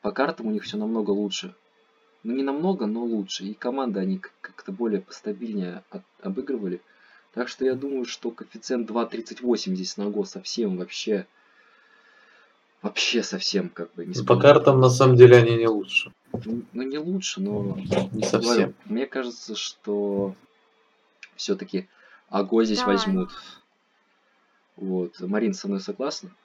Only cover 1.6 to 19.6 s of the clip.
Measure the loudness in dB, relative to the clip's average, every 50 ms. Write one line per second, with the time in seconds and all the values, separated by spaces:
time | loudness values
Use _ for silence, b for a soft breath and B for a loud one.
1.6 | _ _ _ _ _ _ _ _ _ _ _ _ -8 -6 -4 -2 -2 -2 -2 -2
2.6 | 0 -2 0 0 -2 -4 -4 -4 -4 -4 -4 -4 -4 -6 -10 -10 -10 -10 -12 _
3.6 | -6 -6 -4 -4 -4 -4 -4 -2 -2 -2 -4 -6 -8 -16 _ _ -20 -20 -20 -16
4.6 | -14 -14 -6 -4 -2 -2 -2 -4 -6 _ -20 -12 -10 -10 -8 -8 -8 -8 -6 -6
5.6 | -6 -6 -10 -14 _ _ -18 -18 -18 _ _ _ -10 -8 -8 -8 -6 -6 -6 -6
6.6 | -4 -6 -8 -8 _ _ _ _ -20 -20 -20 -20 _ _ _ -8 -8 -8 -6 -2
7.6 | -2 -2 -2 -2 -6 -6 -6 -6 -6 -8 -10 -8 -10 -10 -10 -10 -20 _ -18 -16
8.6 | -8 -4 -4 -4 -4 -4 -4 -4 -4 -4 -6 -10 -10 -12 -14 -6 -2 -2 0 0
9.6 | -2 -4 -6 -4 -6 -8 -8 -6 -6 -4 -2 -4 -4 -6 -8 -14 -12 -8 -6 -4
10.6 | -2 -2 -4 -6 -8 -10 -10 -8 -4 -2 -2 -2 -4 _ _ _ _ _ _ _
11.6 | _ _ _ _ _ _ _ _ _ -20 _ _ _ _ _ _ _ _ _ _
12.6 | _ _ _ _ -10 -8 -4 -2 -2 0 0 0 -2 -2 -6 -6 -6 -2 -2 -2
13.6 | -2 -4 -8 -12 -12 -12 _ -14 -12 -8 -8 -4 2 2 4 8 8 8 8 8
14.6 | 8 6 6 8 6 6 6 6 6 8 12 12 12 12 12 12 10 6 2 2
15.6 | 2 2 0 0 -4 -4 -4 -4 -4 -4 -16 _ _ _ -12 -10 -8 -8 -8 -8
16.6 | -8 -10 -8 -8 -6 -6 -6 -6 -4 -4 -4 -4 -4 -6 -6 -4 -4 -4 -2 -2
17.6 | -2 -4 -4 -6 -4 -2 -2 -2 -2 -2 -4 -4 -2 0 0 0 2 2 2 2
18.6 | 2 0 -4 _ -10 -6 -4 -4 -4 -4 -4 -6 -6 -6 -10 -12 -12 -10 -8 -8